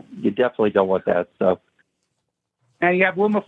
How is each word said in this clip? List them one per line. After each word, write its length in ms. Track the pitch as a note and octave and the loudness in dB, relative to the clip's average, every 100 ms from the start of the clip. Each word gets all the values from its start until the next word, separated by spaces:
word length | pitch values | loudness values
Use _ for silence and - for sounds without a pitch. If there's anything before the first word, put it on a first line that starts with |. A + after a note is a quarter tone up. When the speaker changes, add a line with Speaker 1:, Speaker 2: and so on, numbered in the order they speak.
| - - | -4 -4
Speaker 1:
You 120 | A2+ | -4
definitely 400 | G#2+ B2 - G#2+ | 0 -2 0 0
don't 160 | G2+ F#2+ | 2 2
want 180 | F#2 - | 0 0
that. 240 | F2 F2+ - | -2 -4 -2
So. 200 | F#2+ F2+ _ _ _ _ _ _ _ _ _ _ _ - | -2 -2 _ _ _ _ _ _ _ _ _ _ _ -4
Speaker 2:
And 160 | F3 F3+ | 0 2
you 80 | F#3 | 0
have 100 | F3 | 0
Wilmer 260 | G#3+ G#3 | 0 0